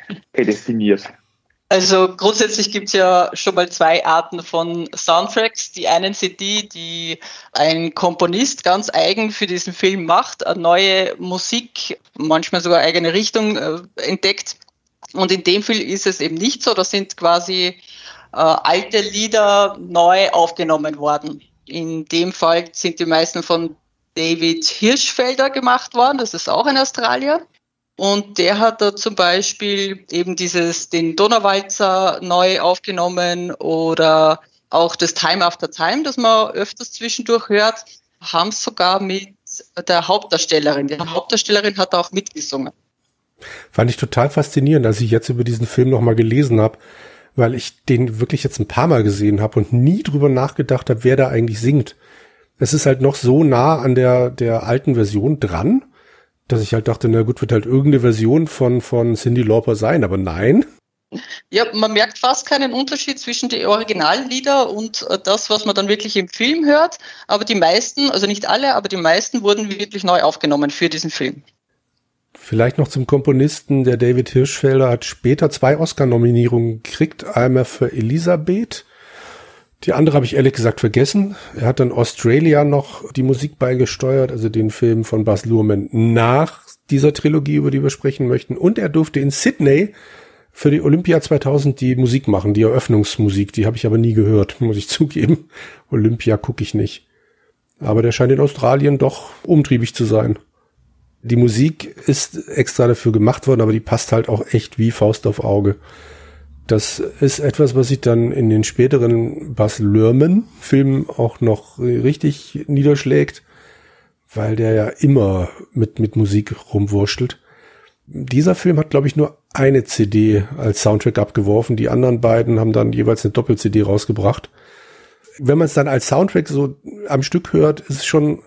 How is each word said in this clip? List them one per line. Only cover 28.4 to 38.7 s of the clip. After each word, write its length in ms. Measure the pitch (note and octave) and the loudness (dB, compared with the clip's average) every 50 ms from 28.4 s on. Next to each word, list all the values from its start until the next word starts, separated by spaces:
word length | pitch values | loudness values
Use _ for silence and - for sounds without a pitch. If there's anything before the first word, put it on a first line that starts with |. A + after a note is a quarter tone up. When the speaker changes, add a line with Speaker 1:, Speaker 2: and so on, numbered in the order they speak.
| F3 F3+ G3+ G#3 | 0 0 0 2
Speaker 2:
hat 220 | A3+ A3+ A3 A3+ | 2 0 0 0
da 140 | G#3+ G3+ G3 | -2 -2 -2
zum 200 | G3+ - A3 G3+ | -2 -6 -4 -2
Beispiel 920 | - F3+ F3 F3 F#3+ G3+ - - - G#3+ G3+ G3+ G3 G3 G3 G3 F#3+ _ - | 0 0 2 2 0 -2 -4 -6 -6 -6 -4 -4 -4 -4 -4 -8 -10 _ -8
eben 240 | E3 E3+ F3+ F#3 F3+ | -6 -4 -4 -4 -4
dieses, 540 | E3+ F#3 E3+ F3+ F3 E3+ E3+ E3 - - - | -6 -6 -4 -2 -2 -2 -2 -2 -6 -6 -6
den 260 | - E3+ E3 E3 D#3+ | -4 -2 -2 -2 0
Donauwalzer 1040 | E3 G3+ G#3+ A#3+ A3+ G3+ G3 G3 G3+ G3 G3 - - G#3 F#3+ F#3 F#3+ F#3+ F3+ - - | 0 0 2 2 2 2 0 0 -2 -4 -6 -6 -2 -2 0 0 0 0 0 -2 -2
neu 380 | F3+ F3+ F3 F3+ F3+ F#3 F#3+ - | -4 -2 0 2 2 2 2 0
aufgenommen 920 | - F3 F3+ - - G#3 F#3+ F3 F3 F3+ F3+ F3 F3+ F3 F3 F3 F3+ F3+ - | 0 0 -2 -2 -4 -8 -6 -4 -4 -4 -2 -2 -2 -2 -2 -4 -6 -8 -10
oder 880 | - - D#3+ D#3+ D#3+ E3 D#3+ E3 E3 D#3+ D#3 D#3 D#3+ D#3 D#3 D#3 - - _ _ _ _ - | -8 -6 -4 -2 -2 -2 0 0 2 4 4 4 6 4 4 2 0 -4 _ _ _ _ -2
auch 260 | - D#3 E3+ E3 - | 0 2 2 0 0
das 180 | - E3+ E3 - | -2 -4 -4 -2
Time 320 | - - D#3+ F3 G3 F3 | -2 -2 -2 0 0 0
After 240 | F3 - - F3 D#3 | 0 -2 -2 -8 -10
Time, 320 | - - E3 F3 A3 C#4+ D#4+ | -6 -4 -4 -2 -2 -2 -4
das 140 | C#4+ B3+ - | -4 -4 -2
man 340 | A#3+ A3+ A3+ A3 A3 G#3 | 2 2 2 2 2 0
öfters 400 | - F#3 G3+ - - - A#3+ - | -4 -6 -6 -6 -8 -12 -16 -16
zwischendurch 580 | - - A3+ A#3 - - A3 A#3 A#3 A3+ A3 - | -14 -10 -8 -8 -8 -6 -4 -2 -2 -2 -2 0
hört, 360 | G#3 G#3 G#3 A3 A3 - - - - - _ _ _ _ | 0 2 2 0 0 -4 -8 -20 -20 -20 _ _ _ _
haben 320 | F3 - - E3 F3 G#3+ | -12 -6 -2 -2 -2 -2
sogar 480 | A3 - - - | -4 -8 -8 -8